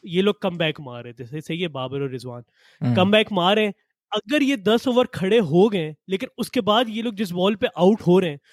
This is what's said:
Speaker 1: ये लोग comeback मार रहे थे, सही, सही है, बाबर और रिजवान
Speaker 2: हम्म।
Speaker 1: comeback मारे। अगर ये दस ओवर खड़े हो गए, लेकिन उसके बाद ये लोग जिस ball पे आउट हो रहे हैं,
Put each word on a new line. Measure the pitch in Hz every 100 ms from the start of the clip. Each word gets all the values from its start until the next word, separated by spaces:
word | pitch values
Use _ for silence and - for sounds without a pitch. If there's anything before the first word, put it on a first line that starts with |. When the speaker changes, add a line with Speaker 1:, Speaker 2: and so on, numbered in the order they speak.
| 202
Speaker 1:
ये | 170
लोग | 196 254
comeback | 196 170 160 151
मार | 139 120
रहे | 120
थे, | 117 117
सही, | 151
सही | - 165
है, | 180
बाबर | 139 127 139
और | 139
रिजवान | 127 123 120 - _ _ -
Speaker 2:
हम्म। | 127 120
Speaker 1:
comeback | 185 214 214
मारे। | 202 175 214 214 - _ _ - 208
अगर | 208 302
ये | 269 269
दस | 185 233 269
ओवर | 240 247
खड़े | - 190 226
हो | 170 165 220
गए, | 202 156 151 -
लेकिन | 190 262 -
उसके | 233 254
बाद | 202 214 240
ये | 214
लोग | 226 196
जिस | 202
ball | 175 185 214
पे | - -
आउट | 180 220
हो | - 180
रहे | 180
हैं, | 143 _